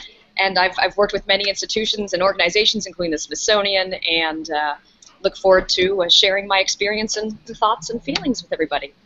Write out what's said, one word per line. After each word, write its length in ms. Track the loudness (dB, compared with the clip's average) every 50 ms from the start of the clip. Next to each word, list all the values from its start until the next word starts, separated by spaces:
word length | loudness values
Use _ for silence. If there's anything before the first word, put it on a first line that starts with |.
| -4 -12 -20 _ _ _ -4
And 220 | -2 -2 0 2 2
I've, 160 | 0 0 0
I've 180 | 0 -2 -2 2
worked 160 | 0 0 0 0
with 120 | -2 0
many 240 | 2 0 2 0 -2
institutions 640 | -4 -6 -6 -4 -2 -2 -2 -2 -2 -4 -4 -4 -2
and 80 | 0
organizations, 640 | 2 0 2 2 0 2 2 2 2 2 0 -2 -6
including 260 | -8 -8 -6 -4 -4
the 60 | -4
Smithsonian, 760 | -4 -6 -8 -10 -6 0 2 2 2 2 2 0 0 0 -2 -6
and, 560 | -6 -2 0 0 2 0 0 -2 -4 -6 -4
uh, 240 | -2 -2 -2 -2 -4 -6 _ _ _ _ -20 -20 _ _ -4
look 120 | -4 -4
forward 320 | 0 4 6 6 6 4 2
to, 340 | 0 2 2 2 2 0 2
uh, 60 | 4
sharing 360 | 4 6 6 4 2 0 0
my 140 | 2 2 2
experience 580 | 2 0 -2 -2 -2 -2 0 -2 -2 -2 -2
and 260 | -4 -4 -6 -8 -10 _
thoughts 440 | -16 -4 0 0 0 0 0 -4 -8
and 120 | -8 -8 -6
feelings 400 | -4 -4 -2 -2 -2 -2 -2 -4
with 100 | -8 -4
everybody. 400 | -4 -2 -2 -2 -4 -6 -6 _ _ _